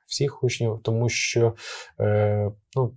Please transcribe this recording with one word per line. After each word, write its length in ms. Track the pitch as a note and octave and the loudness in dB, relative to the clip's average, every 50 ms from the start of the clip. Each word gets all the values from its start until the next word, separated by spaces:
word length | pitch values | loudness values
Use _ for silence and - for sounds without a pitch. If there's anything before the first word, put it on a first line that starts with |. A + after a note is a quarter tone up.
| _ | _
всіх 360 | - - - A2 G#2+ - - C3 | -10 -4 -4 -4 -4 -2 -2 -2
учнів, 360 | A#2+ - - A#2 A2+ G#2+ A2 - | -2 0 0 -2 -2 -2 -2 -2
тому 260 | A#2+ A2+ A2+ A#2+ A2+ | -2 0 2 0 0
що, 440 | - - - - - A#2+ A#2 A2+ A2+ - - - - - - - _ - | 0 -2 -4 0 2 4 4 2 2 -2 -14 -14 -14 -14 -16 -16 _ -2
е, 520 | G#2+ G#2 G#2 G#2 G#2 G#2 G#2 G#2 G#2 G2+ G2+ _ _ _ - | 0 2 2 4 2 2 2 0 0 -2 -4 _ _ _ -2
ну, 180 | C3+ B2+ A2+ - | -2 -2 -2 -4